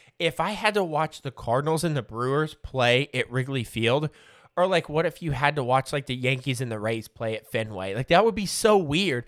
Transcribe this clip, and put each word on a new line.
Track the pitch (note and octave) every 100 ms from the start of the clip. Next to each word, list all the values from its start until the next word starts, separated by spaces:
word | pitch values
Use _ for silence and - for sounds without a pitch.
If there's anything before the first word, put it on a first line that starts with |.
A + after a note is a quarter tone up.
| _ -
if | E3+ -
I | F3
had | G3+ G#3+
to | G#3
watch | F3+ D3+ D#3 -
the | C3+
Cardinals | - - B2 D3 D#3
and | E3+ D3
the |
Brewers | G#2 A2 B2+ C#3+ D#3
play | - - C3 A#2+ B2 C#3+
at | B2+ A2+
Wrigley | B2 C3 C3+
Field, | G#2+ A2 A2+ C3+ D3+ - - - _ -
or, | F#3
like, | F3+ -
what | D3+ E3+
if | -
you | E3
had | B2+ C#3+ D3
to |
watch, | A#2+ C3 -
like, | D3 C3+
the |
Yankees | B2+ B2+ C3 C#3 B2
and | B2+
the | A2
Rays | A2 A2+ G#2
play | - A2+ A2
at | -
Fenway? | A#2 A2 G2+ F#2+
Like, | G2+ C3
that | E3+
would | A3+
be | G#3+ F#3+
so | - A3 G#3
weird, | D#3 D3+ G3 B2